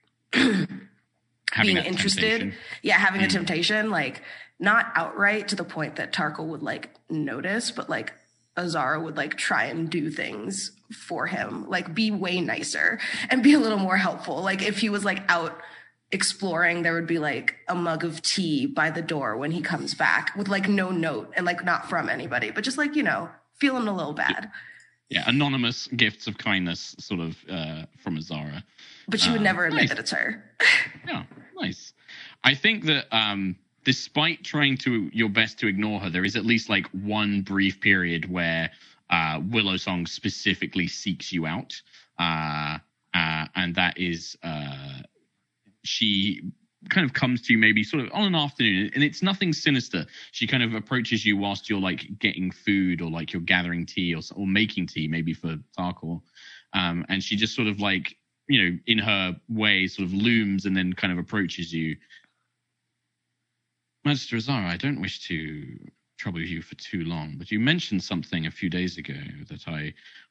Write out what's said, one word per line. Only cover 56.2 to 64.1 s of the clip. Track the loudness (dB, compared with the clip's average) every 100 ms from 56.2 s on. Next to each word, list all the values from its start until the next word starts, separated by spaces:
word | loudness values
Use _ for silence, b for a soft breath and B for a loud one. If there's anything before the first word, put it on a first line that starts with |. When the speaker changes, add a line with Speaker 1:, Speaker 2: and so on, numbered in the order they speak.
| -10 B B B B
Speaker 2:
um, | -2 0 -2 -2
and | -4
she | -2 0
just | 0 0
sort | 0
of, | 2
like, | 0 0 -2 -12 _ _ 2
you | 4
know, | 4 2 0
in | 2
her | 2 2 0 -4 -4
way, | 0 4 4 2
sort | 0 -2
of |
looms | 2 4 4 4 0 2
and | 2
then | 2
kind | 0 0
of | 0
approaches | -2 -2 -2 -4 -6
you. | -4 -4 -4 b b b b _ _ _ _ _ _ _ _ _ _ _ _ _ _ _ _
"Magister | 0